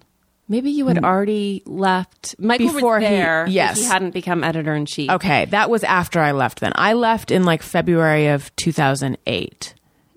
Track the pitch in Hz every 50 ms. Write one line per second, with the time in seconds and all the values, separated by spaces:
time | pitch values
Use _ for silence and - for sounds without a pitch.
0 | _ _ _ _ _ _ _ _ _ - 208 247 262 285 285 294 269 262 175 175
1 | - 180 185 190 202 208 214 208 202 202 196 - - - - 185 190 190 185 185
2 | 185 - _ _ - - - - 180 226 240 247 233 - - 285 247 233 226 214
3 | 220 208 208 190 175 165 160 160 165 185 185 180 147 104 - - 240 240 190 185
4 | 190 175 - 185 - 180 175 170 139 165 160 160 147 156 151 151 147 - - -
5 | 143 135 185 175 - 190 147 117 - - 202 208 214 - 233 208 - - 185 180
6 | 170 - - 170 151 147 143 139 127 117 - - - 98 - - 170 208 226 240
7 | 240 226 226 214 - - - 185 185 175 165 156 - - - 170 160 175 170 165
8 | 160 156 156 151 151 147 143 143 139 - - - - 170 156 - 147 135 139 135
9 | 139 131 123 - - - 120 90 - - - - - - - _ _ _ _ _
10 | _ _ _